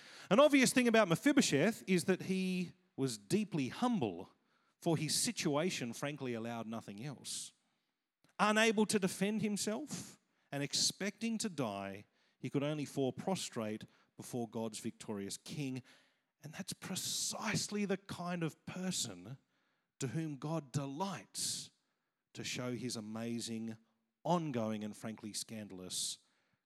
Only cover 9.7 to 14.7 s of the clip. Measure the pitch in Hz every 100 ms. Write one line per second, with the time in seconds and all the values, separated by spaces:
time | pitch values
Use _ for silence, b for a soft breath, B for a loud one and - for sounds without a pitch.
9.7 | 233 302 - - - _ _ - 143 143
10.7 | - - - 196 - 226 220 220 147 117
11.7 | 98 98 98 - _ _ _ 131 147 143
12.7 | 156 139 143 131 - - 185 - 120 107
13.7 | 107 - _ _ - - 123 113 113 113